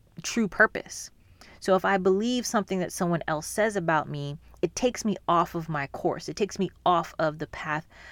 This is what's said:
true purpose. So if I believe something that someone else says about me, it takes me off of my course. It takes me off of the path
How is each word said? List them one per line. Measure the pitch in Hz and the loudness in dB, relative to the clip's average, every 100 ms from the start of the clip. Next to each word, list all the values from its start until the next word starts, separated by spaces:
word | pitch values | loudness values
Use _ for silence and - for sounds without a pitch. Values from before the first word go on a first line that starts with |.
| _ - | _ -12
true | - - 208 | -4 0 0
purpose. | - 220 - - - - _ _ - - - | 4 4 4 -10 -14 -16 _ _ -20 -20 -6
So | - 190 | 2 4
if | |
I | 190 196 | 4 2
believe | 185 190 233 247 | 4 4 2 0
something | 226 226 190 185 | 0 -2 0 -2
that | 160 | -2
someone | - 175 170 - | -2 0 0 0
else | 156 - | -4 -4
says | - 220 202 | 0 0 0
about | 165 156 - | 2 2 0
me, | 147 143 147 - - | -6 -6 -10 -14 -4
it | 170 | -4
takes | - 254 - | 0 0 0
me | 220 190 - | -2 -2 2
off | 170 170 | 2 2
of | 170 160 | -2 -4
my | 151 139 | -4 -6
course. | - 175 - - | -4 -2 -2 -6
It | |
takes | 156 202 - | -4 -4 -2
me | 180 - | -4 0
off | 175 170 170 - | 2 2 0 -2
of | 156 156 | -2 -2
the | 151 | -10
path | - 160 151 - - - | -8 -4 -6 -6 -20 -20